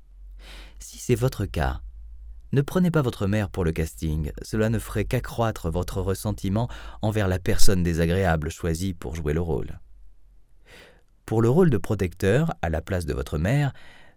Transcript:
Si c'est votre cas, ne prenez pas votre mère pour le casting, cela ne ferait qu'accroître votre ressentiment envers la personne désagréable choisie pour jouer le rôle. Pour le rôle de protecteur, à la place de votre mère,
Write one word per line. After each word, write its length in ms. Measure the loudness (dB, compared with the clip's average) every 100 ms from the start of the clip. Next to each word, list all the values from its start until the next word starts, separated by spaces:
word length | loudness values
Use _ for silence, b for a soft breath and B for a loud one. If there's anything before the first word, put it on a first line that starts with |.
| -20 -20 -20 -18 B B B B
Si 180 | -18 -10
c'est 180 | 0 2
votre 300 | 2 -2 -4
cas, 360 | -2 -2 -2 -10 -16 -16 -16 -16 -18 -2
ne 100 | -2
prenez 280 | 0 0 2
pas 120 | 2
votre 260 | 0 -2 -2
mère 220 | 0 -2
pour 140 | -2
le 80 | -2
casting, 600 | 0 -4 -4 -4 -2 -4 -8
cela 280 | -6 0 0
ne 100 | 0
ferait 260 | -4 -4 -2
qu'accroître 640 | -4 -4 -2 -2 -2 -4
votre 320 | -4 -4 -4
ressentiment 640 | -2 -2 -4 -4 -4 -4 -4 B B B
envers 260 | -2 0 0
la 100 | -2
personne 460 | 0 10 10 10
désagréable 640 | 2 2 2 2 2 2 -2
choisie 440 | -6 -4 -2 -4
pour 220 | -6 -8 -6
jouer 180 | -2
le 80 | -2
rôle. 380 | -2 -4 -4 -10 -16 -20 -20 -20 -20 -20 -20 -20 B B B B _ _ -2
Pour 160 | 2
le 60 | 4
rôle 200 | 6 6
de 80 | 4
protecteur, 800 | 0 -2 -2 0 2 4 2 -2
à 60 | -2
la 120 | -4
place 240 | -2 -4 -2
de 80 |
votre 240 | -4 -4 -2
mère, 360 | 0 2 0 B B B B